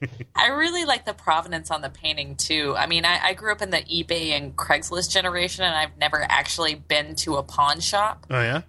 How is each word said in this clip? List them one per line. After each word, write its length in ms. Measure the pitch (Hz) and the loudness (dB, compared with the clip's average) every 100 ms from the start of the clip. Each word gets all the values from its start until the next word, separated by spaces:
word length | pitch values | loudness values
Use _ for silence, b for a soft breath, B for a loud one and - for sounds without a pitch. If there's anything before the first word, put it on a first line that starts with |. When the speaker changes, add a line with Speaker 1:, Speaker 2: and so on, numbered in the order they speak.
Speaker 1:
<laughs> 320 | 135 - 120 - | -10 -10 -8 0
Speaker 2:
I 120 | 226 | 2
really 360 | 285 330 349 | 2 0 0
like 200 | 311 247 220 | 0 0 -2
the 80 | |
provenance 560 | 208 - 160 170 165 160 | -6 0 0 0 -6 -4
on 100 | 160 | -6
the 80 | 139 | -6
painting, 460 | - 156 151 139 139 | -6 -4 -4 -6 -4
too. 380 | - 156 143 - | -2 0 0 0
I 80 | 156 | 2
mean, 180 | 165 | 4
I, 140 | 170 175 | 4 4
I 120 | 185 | 2
grew 160 | 185 214 | 0 -2
up 100 | 208 | -2
in 80 | 196 | 0
the 80 | 165 | -2
eBay 480 | 139 170 165 170 160 | 0 -4 -2 -2 0
and 240 | 147 143 | -2 -4
Craigslist 560 | - - 147 - 175 175 | -4 2 2 2 -4 0
generation, 540 | 190 185 175 180 180 | 0 2 0 0 0
and 100 | 185 | 0
I've 220 | 156 151 - | 0 -2 0
never 240 | 147 151 | 0 2
actually 520 | 143 131 143 - 160 151 | 2 2 2 0 -2 -2
been 380 | - 151 151 156 | 0 0 0 -4
to 200 | 170 143 | -2 -2
a 60 | |
pawn 380 | 139 - 143 151 | -2 2 2 2
shop. 460 | 170 202 214 - - | 0 2 0 -2 -4
Speaker 3:
Oh, 100 | 127 | 0
yeah? 220 | 117 143 | 0 0